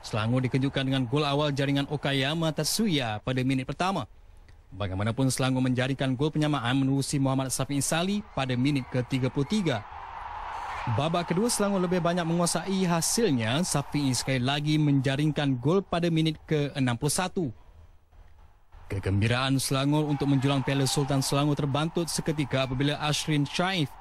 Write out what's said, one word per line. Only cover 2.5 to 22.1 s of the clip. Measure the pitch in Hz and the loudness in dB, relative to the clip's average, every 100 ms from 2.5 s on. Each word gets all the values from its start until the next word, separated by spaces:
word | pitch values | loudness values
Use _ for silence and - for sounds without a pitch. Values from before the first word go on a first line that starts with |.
Tatsuya | 151 151 - 220 151 120 107 | -2 -2 0 0 0 0 -4
pada | - 127 | -2 -2
minit | 127 131 | 0 0
pertama. | 127 143 180 190 110 - - - - - - | -2 -4 -2 -2 -6 -12 -20 -20 -20 -20 -20
Bagaimanapun, | 95 101 95 107 113 135 | -8 -4 -2 -2 0 0
Selangor | - 131 131 | 2 0 0
menjaringkan | 127 123 127 139 135 127 | 0 0 0 0 -2 0
gol | 151 | 0
penyamaan | 151 151 147 117 | 0 0 0 0
menerusi | 135 135 139 135 151 | 0 2 0 0 0
Muhammad | 135 135 131 | 2 0 -2
Safi'i | - 135 143 | -2 -2 -2
Salih | 135 165 185 208 202 | 0 0 0 -2 -4
pada | - 135 123 | -6 -2 0
minit | 131 147 123 | 2 0 -2
ke | 131 123 | -4 -2
tiga | 135 127 | 0 0
puluh | - 139 | 0 0
tiga. | 214 170 117 - - - - - - - - - - - 110 | 0 0 -2 -6 -14 -14 -12 -12 -10 -10 -10 -10 -8 -2 0
Babak | 147 175 170 | 0 0 0
kedua, | 170 233 | 2 2
Selangor | - 202 196 | 2 2 2
lebih | 180 185 | 2 2
banyak | 170 180 165 | 2 0 0
menguasai | 170 170 170 175 190 | 2 2 0 -2 0
hasilnya. | 185 170 160 - 226 135 110 131 | 2 2 2 2 2 2 2 0
Safi'i | 185 147 - 147 139 | 0 -2 -2 0 0
sekali | 123 - 135 | 0 0 0
lagi | 123 147 151 | 0 0 2
menjaringkan | 151 151 139 131 135 151 147 143 131 | 2 4 4 2 2 2 2 0 0
gol | 123 190 | 2 2
pada | 190 175 170 | 2 0 2
minit | 160 160 156 | 2 2 -2
ke | - 156 143 | -2 0 0
enam | 143 127 120 | 0 0 2
puluh | 147 | 0
satu. | - 185 - 156 - - - - - _ - - - - - - - - | 0 -2 -2 -4 -6 -18 -20 -20 -20 _ -20 -20 -20 -20 -20 -20 -20 -8
Kegembiraan | 98 98 98 110 123 135 135 | -4 0 2 2 2 2 0
Selangor | - 139 139 151 151 | 0 0 2 2 2
untuk | 143 139 | 0 2
menjulang | 139 135 139 131 | 2 4 2 0
Piala | 139 135 | 0 2
Sultan | - 139 139 | 0 0 0
Selangor | 131 139 147 | 2 2 2
terbantut | 143 147 135 156 175 165 | 2 0 0 0 -2 -2